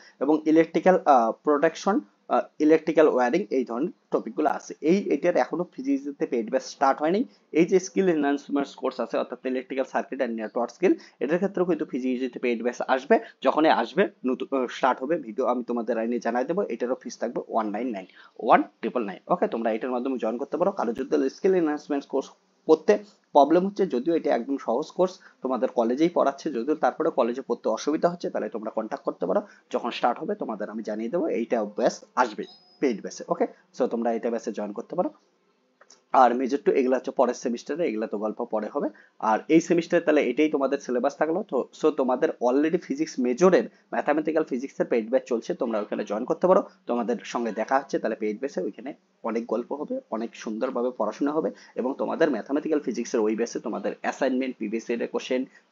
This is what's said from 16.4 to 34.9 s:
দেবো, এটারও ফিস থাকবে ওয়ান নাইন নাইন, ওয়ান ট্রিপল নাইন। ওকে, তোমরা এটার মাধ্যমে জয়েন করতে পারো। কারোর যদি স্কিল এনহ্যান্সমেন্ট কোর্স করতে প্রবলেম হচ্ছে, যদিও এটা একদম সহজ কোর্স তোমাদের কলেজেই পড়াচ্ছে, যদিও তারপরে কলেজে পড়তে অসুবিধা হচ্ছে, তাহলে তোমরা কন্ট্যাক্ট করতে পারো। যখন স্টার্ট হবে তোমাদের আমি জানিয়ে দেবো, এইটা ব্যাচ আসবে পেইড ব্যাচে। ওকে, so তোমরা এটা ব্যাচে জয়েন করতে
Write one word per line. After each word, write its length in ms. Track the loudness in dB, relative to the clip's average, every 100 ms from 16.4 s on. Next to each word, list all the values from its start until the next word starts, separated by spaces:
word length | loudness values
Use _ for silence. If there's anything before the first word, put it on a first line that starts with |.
দেবো, 180 | -2 -2
এটারও 320 | -2 -4 -4
ফিস 240 | -4 -6 -6
থাকবে 220 | -6 -6 -4
ওয়ান 220 | -2 -2
নাইন 200 | -4 -4
নাইন, 160 | -6 -12 -20 -20 -4
ওয়ান 220 | 4 4
ট্রিপল 420 | 4 -6 -4 -2
নাইন। 140 | -4 -6 -2
ওকে, 200 | 0 0
তোমরা 240 | 0 -2
এটার 180 | -2 -2
মাধ্যমে 280 | -4 -4 -2
জয়েন 200 | -4 -4
করতে 180 | -4 -2
পারো। 160 | -2
কারোর 220 | 0 -4
যদি 360 | -4 -2 0 0
স্কিল 240 | 0 2
এনহ্যান্সমেন্ট 500 | 2 0 -4 -4 -6
কোর্স 260 | -2 -6 -6 -14 _ _ 4
করতে 320 | 4 6 2 0 _ _
প্রবলেম 340 | 6 8 6 2
হচ্ছে, 200 | -2 -2
যদিও 280 | 0 0
এটা 200 | 0 2
একদম 220 | 0 0 -4
সহজ 320 | -2 -2 -2
কোর্স 280 | 0 -2 -2 -20 _
তোমাদের 260 | -4 -2 0
কলেজেই 400 | 2 2 2 2
পড়াচ্ছে, 440 | 4 2 0 -6
যদিও 220 | -4 -2
তারপরে 360 | 0 0 0 -2
কলেজে 320 | 2 0 0
পড়তে 260 | -4 -4 -2
অসুবিধা 400 | -2 -2 0 0
হচ্ছে, 220 | 0 -6
তাহলে 180 | -4 -6
তোমরা 220 | -8 -6
কন্ট্যাক্ট 340 | -6 -6 -6
করতে 220 | -6 -4 -2
পারো। 160 | -2 -4 -20 -8
যখন 200 | -6 -4
স্টার্ট 280 | 0 0 0
হবে 140 | -6
তোমাদের 360 | -6 -6 -6 -6
আমি 120 | -8
জানিয়ে 280 | -6 -6 -4
দেবো, 160 | -2 -2
এইটা 380 | -2 -2 -2
ব্যাচ 400 | -2 0 0 -2 -6
আসবে 300 | -2 -2 -2 -14 -16 _ -2
পেইড 220 | -2 -2
ব্যাচে। 220 | -8 -10 -6
ওকে, 180 | -2 -2 -6 _ -4
so 80 | -2
তোমরা 260 | -2 -2
এটা 180 | -2 -2
ব্যাচে 220 | -4 -6
জয়েন 200 | -6 -8
করতে 240 | -8 -8